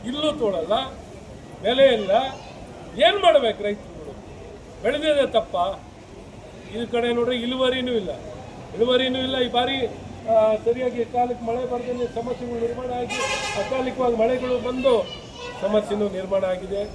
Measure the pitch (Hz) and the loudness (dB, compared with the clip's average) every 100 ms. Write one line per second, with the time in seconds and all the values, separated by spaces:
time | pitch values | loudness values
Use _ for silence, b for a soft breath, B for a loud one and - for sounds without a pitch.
0 | 226 285 302 294 220 180 190 226 269 - | -6 -2 -2 0 0 0 0 0 0 -10
1 | - - - - - - 196 262 269 226 | -14 -16 -16 -16 -16 -4 0 6 8 6
2 | 190 220 269 - - - - - - 196 | 4 4 2 -6 -14 -16 -16 -16 -12 4
3 | 330 403 359 302 233 208 208 208 - - | 6 8 6 6 4 0 -4 -4 -8 -14
4 | 147 - - - - - - - 220 294 | -14 -14 -16 -16 -16 -16 -18 -2 0 2
5 | 311 285 254 226 220 180 180 190 - - | 4 4 4 2 2 -2 -2 -2 -12 -18
6 | - - - - - - - 214 233 233 | -18 -18 -16 -16 -16 -16 -10 -8 -2 0
7 | 240 240 233 247 240 262 262 254 247 233 | 2 2 2 0 -2 2 2 2 0 0
8 | 180 131 - - - - - 185 240 254 | -2 -8 -10 -14 -14 -16 -12 0 4 4
9 | 262 254 262 262 247 240 254 269 226 - | 2 0 0 0 2 2 2 0 -2 -4
10 | - - 220 220 220 214 226 240 254 233 | -12 -10 4 6 6 4 2 0 0 -2
11 | 226 240 247 233 226 233 247 240 240 247 | -2 0 0 0 -2 -2 -2 -4 -4 -2
12 | 233 226 233 240 240 233 233 240 254 247 | -2 -2 -4 -6 -4 -2 -2 -2 -4 -4
13 | - - - - - 208 190 262 254 247 | -2 -2 -2 -2 -2 -4 -2 0 -2 0
14 | 247 220 226 247 254 247 247 254 262 226 | 0 4 2 2 0 0 0 2 4 4
15 | 185 - - - - - 196 214 202 208 | 0 -8 -14 -14 -12 -4 0 0 2 -2
16 | 208 185 190 196 190 180 185 202 208 | 0 -2 0 0 2 -2 -4 -4 -4